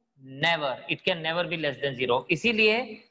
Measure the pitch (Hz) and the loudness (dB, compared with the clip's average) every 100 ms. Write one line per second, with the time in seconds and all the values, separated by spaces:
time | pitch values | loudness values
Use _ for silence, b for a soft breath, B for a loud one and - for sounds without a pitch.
0 | _ _ 135 135 165 165 143 117 - 156 | _ _ -14 -2 0 2 0 -4 -6 -2
1 | - 175 160 170 165 165 147 123 139 123 | -2 0 -2 -2 -2 -2 -2 -2 -4 -2
2 | 123 127 - 160 233 220 214 220 254 214 | 2 2 2 0 0 4 4 4 -2 -10
3 | - | -18